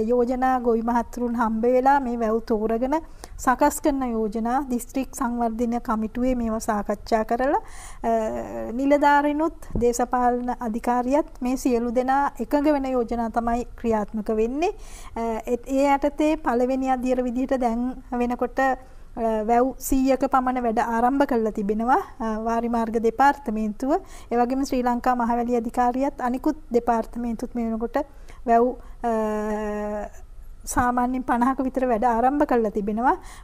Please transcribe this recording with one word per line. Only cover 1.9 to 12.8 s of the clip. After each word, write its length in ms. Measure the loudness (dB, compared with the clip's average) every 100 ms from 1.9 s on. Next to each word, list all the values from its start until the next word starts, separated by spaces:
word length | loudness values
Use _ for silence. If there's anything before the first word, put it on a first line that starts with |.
| 4
මේ 200 | 2 -2
වැව් 220 | 0 0
තෝරගෙන 600 | 0 0 0 0 0 -2 -4 -14 -16 -2
සකස් 440 | 0 4 2 2
කරන 220 | 0 0 -2
යෝජනා 540 | -2 -2 -2 0 0 0
දිස්ත්‍රික් 460 | -4 -4 -6 -6 -4
සංවර්ධන 680 | -2 0 -2 0 -2 -2
කමිටුවේ 540 | -2 -2 -2 -2 0 0
මේවා 240 | -2 -2
සාකච්ඡා 680 | -2 -2 -2 -6 0 -2 0
කරලා, 360 | 0 2 0 -2 -12 -14 -6
අ, 680 | 0 0 0 -4 -8 -8 -6
නිලධාරීනුත් 960 | -2 4 6 6 6 4 2 0 -2 -4 2
දේශපාලන 720 | 2 2 0 2 2 2 -2 -4
අධිකාරියත් 800 | -4 -2 0 0 2 2 0 -4
මේ 160 | -2 0
සියලු 380 | 2 2 2 0
දෙනා 360 | 2 2 0 -2
එකඟ 340 | 0 2 4
වෙන 120 | 2